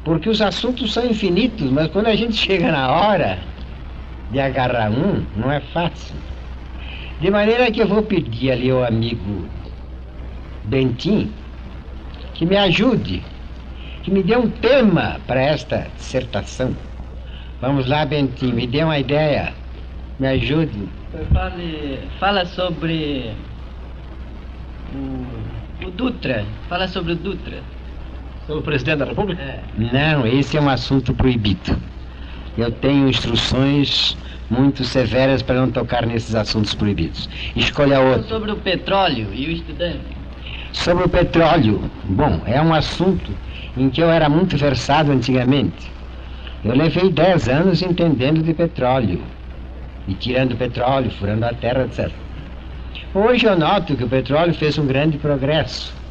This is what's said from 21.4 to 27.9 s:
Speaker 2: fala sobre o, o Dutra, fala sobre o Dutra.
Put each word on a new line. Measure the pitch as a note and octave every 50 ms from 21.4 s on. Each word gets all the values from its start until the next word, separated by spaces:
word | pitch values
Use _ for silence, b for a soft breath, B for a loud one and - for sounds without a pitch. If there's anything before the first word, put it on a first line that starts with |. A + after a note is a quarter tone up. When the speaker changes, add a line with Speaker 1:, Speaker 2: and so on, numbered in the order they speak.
| F#3 F#3 F3+ F3 F3 E3 D#3+ D3+ D3 C#3+ C3+ B2+ - - - -
Speaker 2:
fala | - G3 G3+ G3+ F3+
sobre | E3+ - - F3+ F3+ E3+ D3+ - D#3+ E3 D#3+ D#3 C#3+ D3 C3 A#2+ A2+ G#2+ - - - - - - - - - - - - - - - - - - - - - - - - - - - - - - - C3
o, | C#3 C3+ C3+ C3 C3 B2+ B2 A#2+ A2+ A2 G#2+ - - - - - - - F#3
o |
Dutra, | F#3 - B3 B3+ B3 - - C#3+ B2+ F#2 F2 - - - - -
fala | F3 F3+ F#3+ F3+
sobre | F3+ G3 E3+ E3 E3+
o |
Dutra. | E3 D3+ G3 F#3+ - - - - - C3 - - - - -